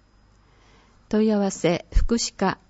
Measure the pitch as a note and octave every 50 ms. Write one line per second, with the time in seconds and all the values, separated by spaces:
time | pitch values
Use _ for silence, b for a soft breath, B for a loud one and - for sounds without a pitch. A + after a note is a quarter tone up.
0 | _ _ _ _ _ _ _ b b b b b b b b b b b b b
1 | _ - A3 G#3+ A3 A3 G#3+ G3+ G3 F#3+ - - - D#3+ F3 - - _ - -
2 | - - A#3+ A#3 - - - - A#3 F#3 - - _